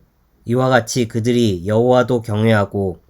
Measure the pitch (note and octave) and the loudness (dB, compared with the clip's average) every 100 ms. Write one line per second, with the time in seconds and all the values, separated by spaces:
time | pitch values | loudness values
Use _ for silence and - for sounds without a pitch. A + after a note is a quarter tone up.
0 | _ _ _ _ - B2 C3 B2+ A2+ C3 | _ _ _ _ -4 -2 2 0 0 -4
1 | A2 A#2 A#2 A#2+ A2+ F2+ F#2 A2 B2 B2 | -4 -2 0 2 0 -2 -2 0 2 2
2 | A#2+ B2 A2 G#2 A2+ G#2+ G2 G2+ F#2+ E2 | 2 -2 -4 -2 2 2 0 -4 -6 -8